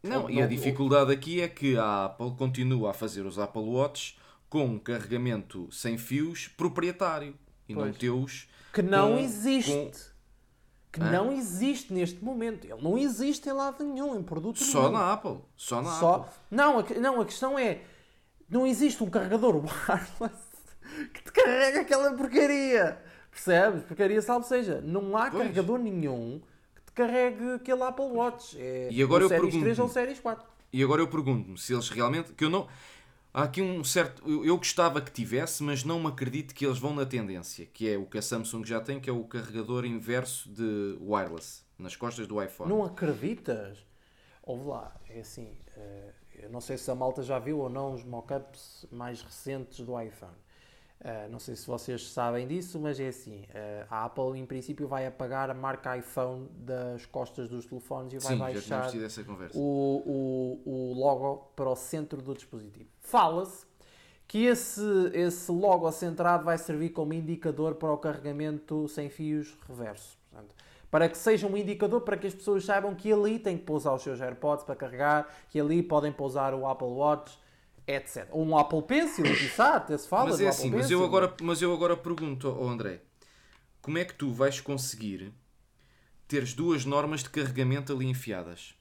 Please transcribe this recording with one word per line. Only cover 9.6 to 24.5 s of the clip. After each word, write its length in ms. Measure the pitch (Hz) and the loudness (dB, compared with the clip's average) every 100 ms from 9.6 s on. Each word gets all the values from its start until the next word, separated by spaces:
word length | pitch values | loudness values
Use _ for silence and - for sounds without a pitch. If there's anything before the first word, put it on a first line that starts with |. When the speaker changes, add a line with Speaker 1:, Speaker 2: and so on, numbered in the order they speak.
| 226 | 2
Speaker 1:
com 200 | 143 147 - - - _ _ _ _ _ _ _ | 0 -2 -12 -20 -20 _ _ _ _ _ _ _
Speaker 2:
Que 100 | 160 | -2
Speaker 1:
Hã? 100 | - | 2
Speaker 2:
não 200 | 175 220 | 4 2
existe 600 | 277 226 175 262 262 - | 0 -2 0 0 0 -2
neste 320 | 185 175 180 | -2 -2 -2
momento. 420 | 226 254 226 202 - | -6 -4 -4 -6 -10
Ele 160 | 113 | -4
não 140 | 147 220 | 0 2
existe 500 | 285 214 277 285 294 | 2 0 0 -2 -2
em 40 | |
lado 300 | 269 277 269 | -2 -2 -4
nenhum, 320 | 294 262 285 233 | -6 -4 -4 -4
em 60 | |
produto 420 | 180 165 185 - | -4 -4 -4 -2
Speaker 1:
Só 180 | - 151 | 2 4
Speaker 2:
nenhum. 100 | 131 | 4
Speaker 1:
na 180 | 220 185 | 4 2
Apple. 240 | 208 190 - - _ | 2 -2 -8 -12 _
Só 240 | - 120 | -4 -2
na 80 | 160 | -2
Speaker 2:
Só 220 | 160 165 185 | 2 4 4
Speaker 1:
Apple. 140 | - - - | 0 -16 -4
Speaker 2:
Não, 260 | 220 285 247 | 4 6 6
a 40 | |
que-, 160 | 190 233 | 2 0
não, 200 | 254 254 | 2 2
a 60 | 202 | 0
questão 340 | - 262 277 | -2 -2 0
é: 220 | 233 165 - - _ _ _ _ - | 0 -2 -8 -20 _ _ _ _ -2
não 160 | 233 262 | 2 4
existe 380 | 226 294 - | 4 2 2
um 60 | 202 | 0
carregador 460 | 202 185 214 240 160 | 0 2 4 6 4
<laughs> 0 | |
wireless 880 | 156 - - 180 - - 226 - - - - - - 311 302 | 2 -4 0 0 -2 -6 -6 -8 -20 -20 -20 -20 -14 -10 -10
que 100 | - | -12
te 80 | - | 2
carrega 480 | - 508 254 269 277 | 6 8 8 6 4
aquela 320 | - 277 277 | 4 4 4
porcaria. 840 | 254 269 262 294 285 269 233 170 - - - - | 2 4 6 6 6 4 6 4 2 -14 -20 -20
Percebes? 540 | - - 175 202 175 | -6 6 8 8 4
Porcaria, 380 | - 160 196 214 | -6 2 4 4
salvo 240 | 214 240 | 2 0
seja. 320 | 240 | 2